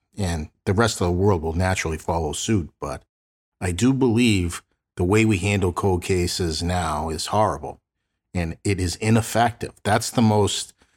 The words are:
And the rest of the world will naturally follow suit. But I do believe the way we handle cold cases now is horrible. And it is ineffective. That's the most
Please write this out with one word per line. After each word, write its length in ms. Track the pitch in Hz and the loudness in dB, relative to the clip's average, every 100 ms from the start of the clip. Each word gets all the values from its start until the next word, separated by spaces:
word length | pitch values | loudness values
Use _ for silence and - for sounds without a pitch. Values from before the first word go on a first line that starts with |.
| _ - | _ -6
And 320 | 92 82 78 _ - | -4 -4 -6 _ -2
the 80 | |
rest 280 | 95 110 - | 2 0 0
of 40 | 90 | 0
the 60 | |
world 300 | 87 101 90 | 2 2 2
will 120 | 78 | 0
naturally 440 | 80 92 95 82 80 | 0 0 0 -4 -6
follow 360 | - 82 78 | -4 -2 -4
suit. 380 | - - 107 76 _ | -4 -2 -2 -2 _
But 240 | 73 67 _ _ _ _ _ - | -10 -10 _ _ _ _ _ -8
I 120 | 95 | -6
do 220 | 87 123 | 0 2
believe 680 | 135 131 110 120 98 87 - - _ _ - | 4 2 4 4 2 0 -6 -14 _ _ -4
the 80 | |
way 220 | 90 107 110 | 2 4 4
we 120 | 104 | 2
handle 360 | 101 101 92 | 0 0 0
cold 280 | - 101 90 | 0 0 0
cases 600 | - 92 87 - 87 78 | 0 0 0 -2 -4 -2
now 460 | 85 90 82 76 82 | -2 -2 -2 -4 -4
is 180 | 78 - | -6 -2
horrible. 540 | 104 104 73 71 - _ _ _ _ _ 92 | 0 0 -2 -10 -14 _ _ _ _ _ -6
And 220 | 82 80 | -4 -4
it 160 | - 92 | -2 -2
is 160 | 90 - | -2 -2
ineffective. 800 | 110 113 110 - 117 - - - | 2 2 2 0 0 -2 -12 -8
That's 260 | - 113 - | -2 0 0
the 120 | - | 2
most 500 | 110 107 101 - - _ _ | 4 4 2 -2 -8 _ _